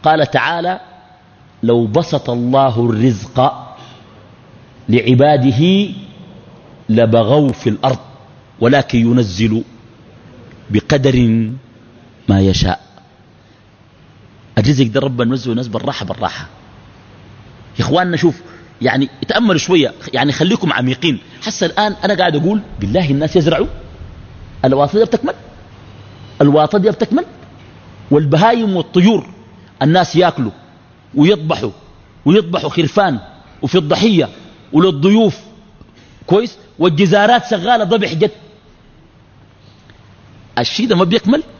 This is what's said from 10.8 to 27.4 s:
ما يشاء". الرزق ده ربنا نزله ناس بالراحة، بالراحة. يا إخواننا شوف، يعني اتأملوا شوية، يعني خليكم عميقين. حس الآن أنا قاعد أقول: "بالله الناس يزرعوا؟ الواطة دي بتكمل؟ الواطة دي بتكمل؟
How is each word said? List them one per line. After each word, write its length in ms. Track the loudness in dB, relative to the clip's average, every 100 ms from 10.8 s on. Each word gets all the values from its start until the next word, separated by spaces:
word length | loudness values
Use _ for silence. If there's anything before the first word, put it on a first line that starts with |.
| 0 0 2 2 2 2 -2 -8 -18 -20 -20 -20 -20 -10 0
ما 120 | 2
يشاء". 400 | 2 2 -2 -4 -10 -20 _ _ _ _ _ _ _ _ _ _ -20 -20 -20 -20 -6 -2
الرزق 280 | 0 2 2
ده 140 | 0
ربنا 340 | -2 -2 -2
نزله 200 | -2 -2
ناس 140 | -4 -4
بالراحة، 360 | -6 -6 -8
بالراحة. 420 | -10 -6 -6 -8 -18 -20 -20 -20 -20 -20 -20 -20 -20 -20 -20 -20 -18 -8
يا 60 |
إخواننا 320 | -2 0 0 0
شوف، 240 | 0 -2 -16 -20 -20 -6
يعني 260 | -4 -2 -4 -6
اتأملوا 360 | -6 -2 0 0
شوية، 360 | 2 0 0 -4 -8
يعني 180 | -4 -2
خليكم 400 | 0 -2 0 -2
عميقين. 460 | -2 -2 -2 -2 -4 -8 -14
حس 200 | -12 -4
الآن 300 | -4 -2 -4 -4
أنا 100 | -4
قاعد 220 | 0 0 0
أقول: 240 | -2 -2 -6 -8
"بالله 300 | -4 -2 0
الناس 260 | -2 0 0
يزرعوا؟ 300 | 0 0 -4 -8 -18 -20 -20 -20 -20 -20 -20 -4
الواطة 340 | 0 0 0 0
دي 60 |
بتكمل؟ 300 | 0 -2 -4 -8 -18 -20 -20 -20 -20 -20 -20 -20 -20 0
الواطة 380 | 2 4 2 0
دي 120 | 0
بتكمل؟ 340 | -2 -2 -2 -4 -16